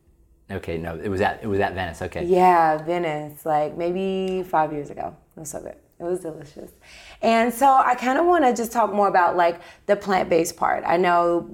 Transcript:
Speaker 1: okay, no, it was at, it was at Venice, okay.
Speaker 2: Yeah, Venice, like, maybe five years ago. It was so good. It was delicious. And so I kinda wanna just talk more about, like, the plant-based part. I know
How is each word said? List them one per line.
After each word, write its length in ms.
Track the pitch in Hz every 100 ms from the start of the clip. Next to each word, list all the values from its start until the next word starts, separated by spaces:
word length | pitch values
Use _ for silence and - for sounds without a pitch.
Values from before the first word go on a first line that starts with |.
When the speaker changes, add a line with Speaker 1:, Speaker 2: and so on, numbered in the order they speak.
| _ _ _ _ -
Speaker 1:
okay, 280 | 95 - 82
no, 180 | 82 82
it 120 | 104
was 120 | 95
at, 200 | 95 -
it 40 | 113
was 140 | 98
at 140 | 98
Venice, 280 | 90 90 80
okay. 220 | 90 -
Speaker 2:
Yeah, 540 | 175 180 180 175 160 156
Venice, 680 | 156 175 170 151 151 147 165
like, 300 | 151 151 160
maybe 680 | 170 180 190 190 190 185
five 300 | 180 160 156
years 180 | 151 143
ago. 240 | - - - _ -
It 40 |
was 100 | 147
so 100 | -
good. 160 | 82 - _ -
It 40 |
was 160 | 170 180
delicious. 520 | 170 156 143 - - - - - - -
And 320 | 226 226 233
so 140 | 233 277
I 220 | 262 -
kinda 300 | 247 247 269
wanna 320 | 349 349 262 220
just 160 | 220
talk 200 | 240 208
more 160 | 202 196
about, 280 | 190 175 180
like, 240 | 175 175 - - -
the 80 | 202
plant-based 600 | 196 185 185 170 165 -
part. 260 | - - -
I 100 | 170
know 460 | 180 175 175 170 -